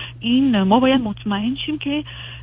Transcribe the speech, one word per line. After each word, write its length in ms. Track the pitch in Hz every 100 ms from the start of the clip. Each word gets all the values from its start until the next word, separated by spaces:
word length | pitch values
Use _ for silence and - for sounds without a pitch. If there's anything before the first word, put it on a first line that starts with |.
| - -
این 420 | 226 247 269 214
ما 180 | 190 233
باید 220 | 262 269
مطمئن 540 | 226 202 214 202 220 277 -
شیم 120 | 302
که، 260 | 277 294 302 - - -